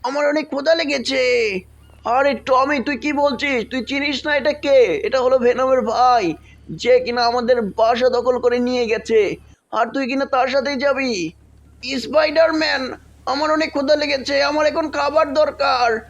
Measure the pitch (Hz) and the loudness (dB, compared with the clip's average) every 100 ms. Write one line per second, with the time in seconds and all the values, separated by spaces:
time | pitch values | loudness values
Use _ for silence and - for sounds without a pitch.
0 | 247 285 294 302 302 277 285 330 311 277 | -4 -2 0 0 -2 -4 0 0 0 -4
1 | 240 269 254 247 220 190 - _ _ - | -2 -2 0 0 0 -4 -10 _ _ -12
2 | 214 247 277 233 - 254 269 294 226 262 | -2 2 2 0 2 2 2 0 -2 -4
3 | 294 285 285 226 277 254 208 254 220 277 | -4 0 0 0 -2 -2 -4 -6 -4 -4
4 | 285 269 302 294 269 294 285 269 220 151 | -4 -4 -2 -2 0 -2 2 4 4 2
5 | 220 262 254 262 240 240 262 262 220 214 | -2 0 2 2 2 2 2 0 0 2
6 | 247 240 180 151 - - - 156 233 247 | 4 4 0 -4 -12 -20 -16 -6 2 2
7 | 254 240 240 240 233 247 208 180 226 233 | 2 -2 0 0 0 0 0 0 2 4
8 | 254 247 240 247 240 240 247 254 233 220 | 2 2 0 0 0 0 0 -2 -2 -2
9 | 220 226 196 151 - _ _ 220 233 254 | 0 2 2 -2 -14 _ _ -2 -2 -2
10 | 262 269 269 262 254 269 262 285 277 269 | -4 -2 -2 0 0 0 -2 -2 -2 0
11 | 262 208 160 - _ _ _ - 247 269 | -2 -4 -6 -10 _ _ _ -18 -8 -8
12 | - 294 311 302 330 320 311 285 262 - | -2 0 2 2 2 2 -2 -2 -4 -10
13 | - - - 269 302 311 311 294 277 302 | -18 -14 -8 -4 0 0 0 -2 0 0
14 | 294 277 247 277 285 302 302 294 320 285 | 0 -4 -2 0 0 2 0 0 -4 -2
15 | 285 302 302 277 294 - 277 254 240 226 | 0 0 0 2 0 0 -2 0 0 -2
16 | 220 | -6